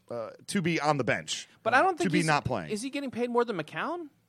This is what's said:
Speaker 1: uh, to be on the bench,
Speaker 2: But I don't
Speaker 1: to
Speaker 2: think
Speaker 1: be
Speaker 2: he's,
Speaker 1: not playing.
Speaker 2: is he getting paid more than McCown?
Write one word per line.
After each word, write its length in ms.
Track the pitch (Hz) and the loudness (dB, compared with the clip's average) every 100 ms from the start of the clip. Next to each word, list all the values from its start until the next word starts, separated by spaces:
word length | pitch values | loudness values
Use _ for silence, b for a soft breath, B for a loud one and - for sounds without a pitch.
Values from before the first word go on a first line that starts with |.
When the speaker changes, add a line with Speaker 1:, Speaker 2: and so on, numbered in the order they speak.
| - 120 | -12 -10
Speaker 1:
uh, 140 | 110 - - | -10 -12 -6
to 140 | 202 | -2
be 180 | 170 160 | 0 2
on 180 | 143 147 | 2 2
the 60 | |
bench, 440 | 131 110 78 - - b | 2 -2 -2 -8 -10 b
Speaker 2:
But 100 | 220 | 4
I 80 | 247 | 6
don't 120 | 359 339 | 6 2
Speaker 1:
to 80 | |
Speaker 2:
think 80 | 330 | 0
Speaker 1:
be 60 | 151 | 2
Speaker 2:
he's, 80 | 160 | 4
Speaker 1:
not 160 | 147 | 2
playing. 260 | - 113 78 | 2 -4 -4
Speaker 2:
is 100 | 208 | -6
he 80 | 269 | -6
getting 200 | 277 277 | -6 -6
paid 180 | 220 240 | -6 -2
more 160 | 240 | 0
than 120 | 233 196 | 0 -2
McCown? 500 | 151 160 220 349 311 _ | -6 -6 -6 -6 -10 _